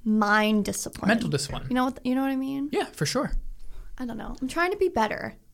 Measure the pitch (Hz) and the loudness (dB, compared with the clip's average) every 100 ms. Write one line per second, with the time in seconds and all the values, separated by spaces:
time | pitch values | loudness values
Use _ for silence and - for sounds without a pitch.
0 | 220 214 208 214 214 214 202 196 - - | 2 4 6 6 6 4 2 -2 -6 -2
1 | - 233 226 143 - - - 247 254 262 | 2 2 2 -2 -2 -6 -2 0 0 0
2 | 254 254 269 269 269 277 285 392 359 - | -2 0 0 0 -2 -4 -2 -2 -4 -2
3 | 151 - 202 - - - - - - - | -2 0 0 -2 -2 -8 -8 -8 -10 -8
4 | 247 220 220 247 262 330 349 403 370 247 | -8 -8 -8 -6 -4 0 0 2 2 2
5 | 214 - 220 - - | 0 0 -6 -10 -20